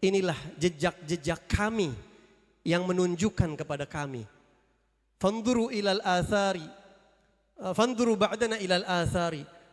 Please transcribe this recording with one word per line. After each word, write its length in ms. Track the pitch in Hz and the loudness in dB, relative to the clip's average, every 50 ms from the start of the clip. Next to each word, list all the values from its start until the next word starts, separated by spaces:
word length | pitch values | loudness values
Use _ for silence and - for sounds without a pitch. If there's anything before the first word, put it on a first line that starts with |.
| - | 2
Inilah 340 | 190 190 196 190 180 156 - - 156 - - | 2 2 2 2 0 -2 -4 -6 -14 -8 0
jejak-jejak 880 | 147 180 170 147 147 180 165 - 175 147 170 170 139 160 165 151 - - | 0 0 0 2 -2 -2 -2 -2 -6 -6 -6 -4 -2 -4 -6 -6 -4 -4
kami 460 | - - 208 214 226 226 196 156 123 110 - - - - - - _ _ _ _ _ _ _ | -2 0 0 0 2 0 0 0 -2 -6 -12 -18 -20 -20 -20 -20 _ _ _ _ _ _ _
yang 180 | 170 165 175 180 | 0 0 0 2
menunjukkan 720 | 180 180 180 180 180 175 170 185 220 208 - 190 170 151 | 0 2 2 2 2 2 2 0 0 2 2 0 0 0
kepada 300 | 143 156 147 147 143 143 139 | -6 -6 -8 -6 -6 -6 -6
kami. 380 | - 160 143 139 135 123 110 104 - _ _ _ _ _ _ _ _ _ _ _ _ _ _ _ _ | -6 -6 -6 -6 -6 -10 -10 -12 -16 _ _ _ _ _ _ _ _ _ _ _ _ _ _ _ _
"Fanduru 540 | _ - 190 208 226 220 226 254 240 226 233 | _ 0 0 0 0 0 2 2 2 2 0
ilal 320 | 254 214 202 202 190 202 226 | 0 0 0 2 0 0 2
athari, 640 | 202 180 180 175 - 208 202 196 196 190 180 156 156 - - - - - - _ _ _ _ _ _ _ _ _ _ _ | 2 2 2 2 2 2 2 2 2 0 -2 -6 -10 -16 -18 -20 -20 -20 -20 _ _ _ _ _ _ _ _ _ _ _
eh, 160 | - 226 185 180 | -10 -6 -4 2
fanduru 460 | - 220 247 254 214 247 233 226 202 | 2 2 2 4 2 2 2 4 4
ba'dana 400 | 202 208 - 220 240 226 220 226 | 2 2 2 0 0 -2 -2 -2
ilal 240 | 202 180 185 180 190 | 0 2 0 0 2
athari." 640 | 190 185 175 170 - - 185 170 170 160 147 143 - - - - - | 0 0 0 0 0 0 0 0 0 -2 -6 -10 -12 -18 -20 -20 -20